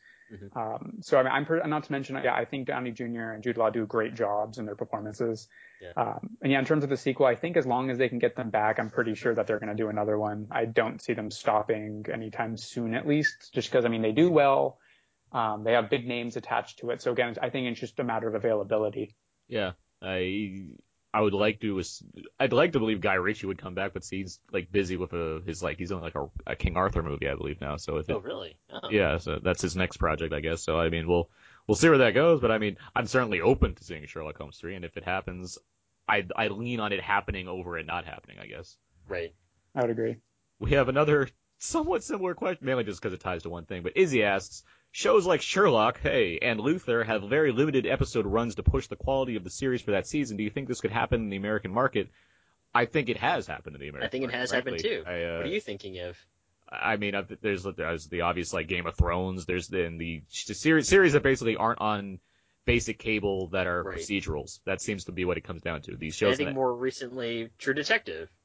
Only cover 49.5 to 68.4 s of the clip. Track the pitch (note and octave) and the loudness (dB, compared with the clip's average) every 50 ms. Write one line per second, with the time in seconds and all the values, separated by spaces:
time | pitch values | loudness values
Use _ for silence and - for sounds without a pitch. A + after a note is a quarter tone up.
49.5 | - - C3+ C3 B2+ A#2+ - - G2+ F#2+ - - - D3+ C#3 A#2 G#2+ G2 G#2+ G#2 | -6 -4 -2 0 0 0 0 0 0 0 0 -2 -2 -2 -2 -2 -2 -4 -4 -4
50.5 | - C#3+ C3+ - B2 - - G#2 A2 A#2 A#2 A#2 B2+ A#2 A2+ G2+ G2 G2 G2 G#2 | -4 -4 -6 -4 -4 -4 -4 -2 -2 -2 0 0 0 0 0 -2 -4 -4 -2 -2
51.5 | G#2+ G#2 - F#2+ F#2+ A#2 C3 C3 - G#2+ F#2+ - - _ _ _ _ _ _ _ | -2 -2 -2 -2 0 0 0 2 2 0 -2 -2 -8 _ _ _ _ _ _ _
52.5 | _ _ _ _ - A#2+ A#2+ - - D#3 C3 A#2 A2+ F#2+ - D3 F3 C3+ - - | _ _ _ _ 2 2 2 2 2 0 0 0 -2 0 0 0 0 0 -2 -6
53.5 | D2+ - - D#2 D2 C#2 C#2+ D2 D2 - A#2+ - - B2+ C3+ A#2+ - B2 B2+ B2 | -10 -10 -12 -14 -14 -14 -12 -12 -8 -6 -6 -6 -4 -4 -4 -4 -4 -4 -4 -2
54.5 | - B2+ B2+ C3 B2+ D#2+ - A3+ G#3+ F#2+ D#2 F2 F2+ E2+ E2+ E2+ E2+ E2 E2+ D3 | -2 -2 -2 -2 -4 -4 -4 -4 -4 -4 -6 -6 -6 -4 -4 -4 -4 -4 -4 -4
55.5 | F#3 G#3+ - - G#2 F#2+ - G2 F#2 F2+ F2 F2+ F2 - _ _ _ _ _ _ | -4 -6 -6 -8 -10 -10 -10 -12 -10 -10 -10 -10 -12 -14 _ _ _ _ _ _
56.5 | _ _ _ - - - - G#2+ A2 G#2 G#2 G2+ G2+ G2 F#2+ - G#2+ - - G#2+ | _ _ _ -14 -10 -6 -2 -2 -2 -2 -2 -2 -2 -4 -4 -6 -10 -6 -2 -2
57.5 | G2 F2+ F2+ G2 F2 - D#2+ D#2+ E2+ D#2+ D#2 D#2 F#2 E2+ E2+ F2 E2+ F2+ E2 - | -2 -2 -2 -6 -6 -4 -4 -4 -4 -4 -6 -6 -4 -2 0 0 0 0 -4 -4
58.5 | - F2 D#2+ E2 F#2+ F2 F2 E2+ - - - F2 E2+ F2+ F#2 F#2 F#2 F#2 E2 - | -4 -4 -4 -2 -4 -4 -2 -2 0 0 2 2 2 0 -2 -2 -4 -4 -4 -2
59.5 | F2+ F2+ E2 - F#2+ F#2 E2+ E2+ E2 D#2+ E2 E2 E2 D#2 D2+ - - - - - | -2 -2 -4 -2 -2 -2 -2 -2 -4 -6 -6 -6 -8 -8 -10 -12 -12 -10 -10 -8
60.5 | G#2 - - D#3 D#3+ D#3 B2 - F3+ G3 F#3+ D#3+ C#3 C#3 - C3+ C3+ B2+ B2 A2+ | -8 -2 2 4 4 4 6 6 6 8 8 8 6 6 6 4 2 2 2 0
61.5 | A2 - G#2+ A2+ A#2 - - G#2+ G#2+ G2+ G2+ G2 F#2+ F#2 _ _ _ _ _ _ | 0 2 2 0 0 0 0 0 0 -2 -4 -8 -10 -12 _ _ _ _ _ _
62.5 | _ _ _ - A#2+ A#2+ G#2+ A2+ G#2+ - - A#2 A2 G#2+ F#2+ G2+ G2 F#2+ F#2+ E2 | _ _ _ 0 2 2 0 -2 -6 -6 -4 -2 -2 0 0 0 0 -2 -2 -2
63.5 | F2+ F#2+ F2+ F2+ F2 F2 F2 F#2+ F#2 E2+ E2 G2+ G2+ F#2+ E2+ E2+ D#2 D2 C#2 - | -2 0 0 0 0 -2 -2 -4 -6 -8 -4 -2 -2 -2 -2 -2 -4 -6 -6 -8
64.5 | - - _ - F#2+ F#2+ - - G#2 F#2+ - - F2+ F#2 F2+ F2+ F2 E2 - - | -12 -10 _ -4 -4 -4 -2 -4 -6 -6 -6 -8 -6 -2 -2 0 0 -2 -4 -8
65.5 | F2 E2 - F2 E2 D2 - - - - D#2+ D#2 D#2+ - - B2 C3 C3+ D3 - | -12 -8 -6 -6 -6 -6 -8 -10 -12 -8 -8 -8 -2 2 2 2 4 2 0 -2
66.5 | C#3 C3 C3 B2 A#2+ A#2+ B2+ C3 B2+ - C3+ A#2+ B2+ C3 A#2+ A#2 A#2 A#2 A2+ A#2 | 0 0 0 0 0 0 -2 -4 -4 -6 -10 -10 -8 -6 -6 -4 -4 -4 -6 -8
67.5 | - - - C#3 C3+ D3 D3+ - A3 A3 - - E2 D#2+ E2 - _ _ | -12 -4 -2 -2 -2 0 0 0 0 0 0 -4 -8 -10 -10 -12 _ _